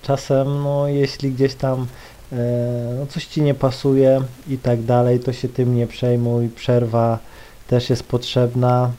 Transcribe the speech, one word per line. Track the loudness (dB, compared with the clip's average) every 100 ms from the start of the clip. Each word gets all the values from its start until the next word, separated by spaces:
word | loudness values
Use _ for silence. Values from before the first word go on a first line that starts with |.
czasem, | -2 -4 0 0 2 -2
no, | -2 0 0
jeśli | 0 0 -2 -4
gdzieś | 0 0 0
tam, | -2 -2 -4 -10 -20 -20 -10
e, | -4 -2 -2 -2 -4 -4 -6
no, | -6
coś | -8 -6
ci | 0
nie | 0
pasuje | 2 0 0 2 4 6 4 0 -10 -8
i | -4
tak | 0 0
dalej, | 2 2 4 2
to | 0
się | -4 -6
tym | -2 0 0
nie | -2
przejmuj, | -2 0 0 2 0 -2
przerwa | -4 0 2 2 0 0 0 -6 -20 -20 -20 0
też | 0 2
jest | -2
potrzebna. | 0 -4 -2 0 0 2 2 2 0